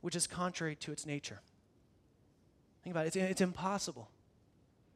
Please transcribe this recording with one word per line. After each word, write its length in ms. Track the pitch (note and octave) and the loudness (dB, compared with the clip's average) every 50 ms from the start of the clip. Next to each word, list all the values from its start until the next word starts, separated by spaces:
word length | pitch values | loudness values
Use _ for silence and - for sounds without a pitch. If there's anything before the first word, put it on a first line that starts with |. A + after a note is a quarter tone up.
which 160 | - F3 - F3 | -4 -2 0 2
is 100 | E3+ - | 0 0
contrary 480 | - E3 F3+ F3+ F3 - E3 D#3+ D3+ | 0 -2 -2 -2 0 -2 -2 -2 -2
to 160 | - - - | -4 -6 -6
its 140 | D3+ - - | -6 -6 -4
nature. 340 | D#3 D3 C#3+ - - G#2 - - - - - _ _ _ - - _ - - _ - _ _ - - _ _ _ - _ _ _ _ - _ - | -4 -4 -4 -4 -6 -10 -10 -16 -20 -20 -20 _ _ _ -20 -20 _ -20 -20 _ -20 _ _ -20 -20 _ _ _ -20 _ _ _ _ -20 _ -10
Think 100 | F3 F3+ | -2 0
about 120 | E3 D#3 | 0 0
it. 100 | E3 - | 2 4
It's, 0 | |
it's 260 | F#3+ F#3 F#3 F#3+ F#3 | 4 4 4 6 6
impossible. 680 | G3 F3+ F3 - E3 F#3+ G3+ G3 - - E3 A#2+ A2+ - - - - - _ - - - _ - - _ _ _ - - - | 4 4 4 0 0 0 0 0 -2 -4 -6 -8 -12 -14 -16 -20 -20 -20 _ -20 -20 -20 _ -20 -20 _ _ _ -20 -20 -20